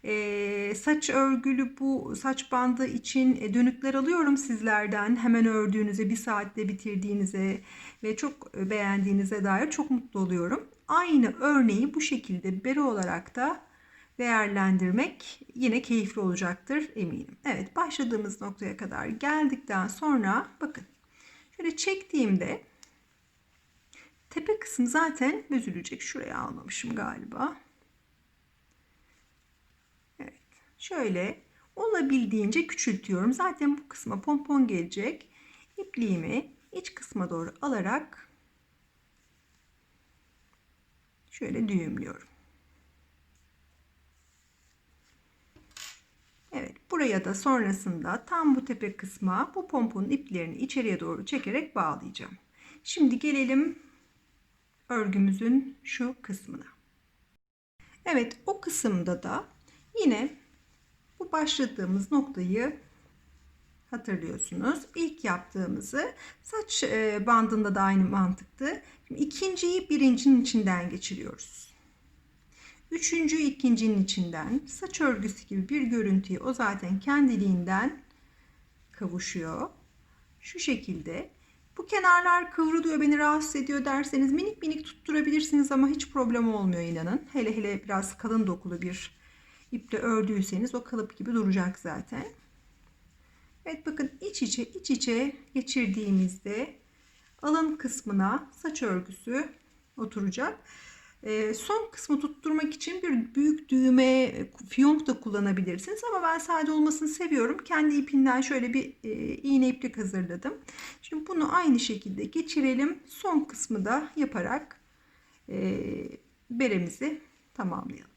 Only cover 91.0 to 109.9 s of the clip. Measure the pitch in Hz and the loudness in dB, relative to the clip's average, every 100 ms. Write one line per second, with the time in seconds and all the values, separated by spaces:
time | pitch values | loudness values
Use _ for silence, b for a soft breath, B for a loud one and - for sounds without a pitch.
91 | 214 - 214 233 202 190 180 190 175 156 | -6 -8 -2 0 2 2 0 -4 -10 -10
92 | - 233 427 - _ _ _ _ _ _ | -10 -10 -12 -16 _ _ _ _ _ _
93 | _ _ b b b b - 311 - 302 | _ _ b b b b -12 -8 -8 -4
94 | 269 - 196 - 247 - 233 370 - 254 | -4 -4 -10 -4 -2 -2 -4 -8 -2 0
95 | - 233 277 - - 269 247 269 220 196 | 2 0 0 -4 -6 -6 -2 -2 0 0
96 | 208 190 185 185 202 208 285 - b b | 2 4 2 -2 -8 -6 -6 -10 b b
97 | b b b b 285 320 320 311 254 - | b b b b 0 2 2 -2 -6 -6
98 | - 196 190 262 - - 320 311 233 180 | -2 0 2 0 -6 -10 -8 -4 -2 -2
99 | 180 - - 254 311 - _ _ _ - | -4 -14 -6 -4 -4 -10 _ _ _ -10
100 | 220 214 196 185 302 427 B B B B | -8 -2 -4 -2 -4 -6 B B B B
101 | B B 214 214 214 220 - 427 440 - | B B -6 -2 -2 -4 -2 -2 -2 -10
102 | - 285 294 - 311 311 302 - - 359 | -2 -2 -2 -6 -2 0 -2 -6 -8 -6
103 | 359 254 226 277 294 302 - 262 262 254 | 0 0 0 2 4 2 2 4 6 8
104 | 262 262 254 - - - - - 277 302 | 8 6 2 -2 -10 -10 -6 6 6 6
105 | 302 254 226 202 202 190 185 180 339 427 | 2 -4 -2 -2 0 0 0 -4 -6 -6
106 | 480 392 330 330 330 330 302 311 302 302 | -2 0 0 -2 0 0 2 4 4 2
107 | 302 - 339 285 233 294 - 320 302 285 | -4 -4 0 2 2 -2 -2 2 4 4
108 | 277 277 269 254 262 262 240 262 - - | 4 6 6 4 2 0 0 0 -2 -10
109 | 226 214 - - 277 269 254 254 247 | -8 -6 -6 -4 2 6 6 2 -6